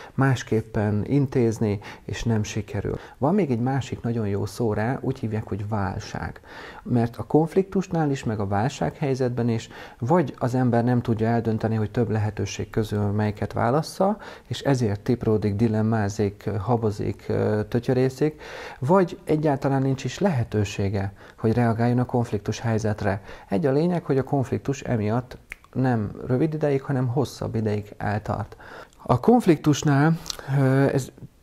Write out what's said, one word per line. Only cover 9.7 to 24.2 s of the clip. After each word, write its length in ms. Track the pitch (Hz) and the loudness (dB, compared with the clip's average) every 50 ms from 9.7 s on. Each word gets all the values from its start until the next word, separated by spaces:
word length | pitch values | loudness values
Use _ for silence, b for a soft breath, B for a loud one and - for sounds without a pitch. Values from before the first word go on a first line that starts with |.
| B B B B B B | B B B B B B
vagy 360 | 120 120 165 180 156 123 - - | 0 2 2 2 2 0 -2 -4
az 160 | 135 123 123 | -2 0 2
ember 300 | 127 127 123 113 120 117 | 2 4 4 4 4 4
nem 160 | 123 123 120 | 4 2 2
tudja 260 | 117 - 113 107 110 | 2 2 0 2 2
eldönteni, 480 | 113 117 117 110 113 107 107 - 110 110 | 2 2 2 2 0 0 0 0 0 0
hogy 160 | 110 107 101 | 0 0 0
több 200 | - 127 117 107 | 0 0 0 2
lehetőség 600 | 107 107 104 107 104 - 98 - - - 98 - | 0 0 0 -2 -2 -4 -4 -4 -4 -6 -8 -4
közül 340 | - 110 110 - 104 104 104 | -2 -2 -2 0 0 0 0
melyiket 480 | 101 101 107 107 107 104 - 104 - - | 0 2 2 0 0 0 -2 -6 -4 -2
válassza, 640 | - 107 117 127 156 156 - - - 190 196 214 B B B B B B | 0 0 2 2 0 0 -2 -2 0 0 0 0 B B B B B B
és 140 | - 120 - - | -10 -8 -4 0
ezért 340 | 139 139 123 123 104 101 101 | 0 2 2 2 0 -2 -2
tipródik, 540 | - - 120 - - 113 110 104 104 104 98 | 0 0 0 0 2 2 2 2 2 0 2
dilemmázik, 960 | 101 120 113 107 110 107 110 113 110 101 101 104 - 107 98 - - - 107 98 - | 2 2 2 2 2 2 2 2 2 0 -2 0 0 0 0 -2 -4 -6 -4 -4 -4
habozik, 640 | 92 117 123 113 113 107 107 107 104 101 104 - - - | 0 0 0 2 2 0 -2 -2 -4 -4 -4 -6 -6 -4
ö, 320 | 107 104 107 107 107 104 107 - | -2 0 2 2 2 0 -2 0
tötyörészik, 760 | - 120 120 - 127 123 127 131 135 - 151 151 151 B B B B B B B B B | -2 -2 0 2 2 2 2 0 0 0 0 0 0 B B B B B B B B B
vagy 400 | 127 131 180 196 185 170 - - - | 0 4 4 4 4 2 -2 -8 -2
egyáltalán 580 | - 156 151 151 156 139 135 - 139 135 135 131 | 0 0 2 2 2 0 2 0 0 0 2 2
nincs 220 | 135 135 - - | 0 0 -2 -4
is 140 | 131 - - | -6 -4 0
lehetősége, 920 | 180 202 156 123 113 - - 107 104 - - - 101 98 107 98 95 98 B B B B B B | 0 2 2 0 0 0 0 0 0 0 -2 -2 -2 -2 0 -2 -2 -4 B B B B B B
hogy 140 | - 113 110 | 0 2 2
reagáljon 460 | 120 120 117 113 110 117 120 120 123 | 4 2 2 2 2 2 2 2 2
a 60 | 123 | 2
konfliktus 560 | - - 123 120 - - 104 - - 107 - | 2 0 0 0 0 -2 -4 -2 -4 -6 -2
helyzetre. 640 | - 117 110 107 110 107 101 - 104 101 98 101 B B B B B B | -2 0 0 0 0 0 -2 0 0 0 0 -2 B B B B B B
Egy 180 | - - 165 | -2 0 2
a 60 | 135 131 | 2 2
lényeg, 320 | 147 165 175 180 165 - | 2 2 2 0 -2 -2
hogy 140 | - 139 | 0 0
a 60 | 131 | 0